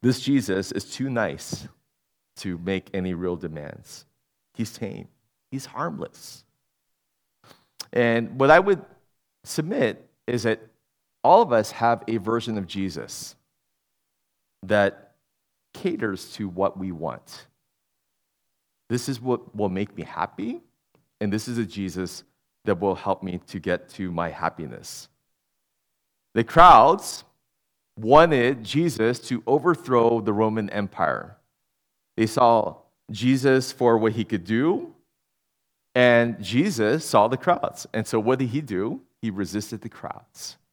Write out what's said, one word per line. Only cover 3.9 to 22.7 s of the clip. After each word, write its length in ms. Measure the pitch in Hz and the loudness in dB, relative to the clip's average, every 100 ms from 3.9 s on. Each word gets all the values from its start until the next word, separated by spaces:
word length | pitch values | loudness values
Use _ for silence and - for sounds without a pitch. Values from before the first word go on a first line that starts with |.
| - - _ _ _ _ | -20 -20 _ _ _ _
He's 180 | - 113 | -10 -10
tame. 360 | - 104 104 - _ _ _ _ | -8 -12 -12 -18 _ _ _ _
He's 160 | 135 139 | -14 -12
harmless. 800 | - 160 - - - - - _ _ _ _ _ _ _ _ _ _ _ - _ _ - | -8 -8 -8 -14 -14 -20 -20 _ _ _ _ _ _ _ _ _ _ _ -20 _ _ -6
And 460 | 120 117 117 113 127 | 0 2 0 -4 0
what 120 | 135 | 6
I 100 | 160 | 6
would 240 | 190 196 - _ _ _ _ _ | 6 0 -2 _ _ _ _ _
submit 640 | - - 156 254 123 - _ _ - | -12 -6 -4 -2 -2 -4 _ _ -6
is 160 | 120 | -4
that 180 | 113 107 - _ _ _ _ _ | -2 -4 -6 _ _ _ _ _
all 180 | 131 185 | 4 4
of 100 | 220 | 6
us 180 | 117 107 | 2 0
have 320 | - 117 117 - | -2 0 0 -2
a 120 | 113 | -4
version 380 | 98 117 113 110 | -2 -4 -2 -6
of 80 | 90 | -6
Jesus 680 | 98 95 80 58 - - - _ _ _ _ _ _ _ _ _ _ _ _ | -6 -6 -6 -12 -14 -16 -20 _ _ _ _ _ _ _ _ _ _ _ _
that 520 | 95 104 101 - - _ _ _ _ _ _ | -2 2 2 0 -20 _ _ _ _ _ _
caters 600 | - 190 110 107 95 - | -6 -6 -4 -4 -6 -10
to 140 | - 101 | -10 -10
what 300 | 87 98 95 | -2 -2 -2
we 140 | 95 | -8
want. 540 | 85 78 57 _ - - _ _ _ _ _ _ _ _ _ _ _ _ _ _ | -6 -8 -10 _ -20 -20 _ _ _ _ _ _ _ _ _ _ _ _ _ _
This 200 | 123 123 | -4 -4
is 120 | 123 | -8
what 360 | 127 120 - 104 | -4 -4 -4 -4
will 140 | 104 | -4
make 260 | 92 101 - | -2 -8 -10
me 80 | |
happy, 560 | - - 85 - 226 339 _ _ _ _ _ _ | -14 -8 -8 -6 -8 -10 _ _ _ _ _ _
and 120 | 104 | -4
this 160 | 104 110 | -4 -4
is 100 | 117 | -4
a 60 | 107 | -6
Jesus 560 | - 95 87 90 - - _ _ _ | -4 -8 -6 -8 -10 -20 _ _ _
that 140 | - | -4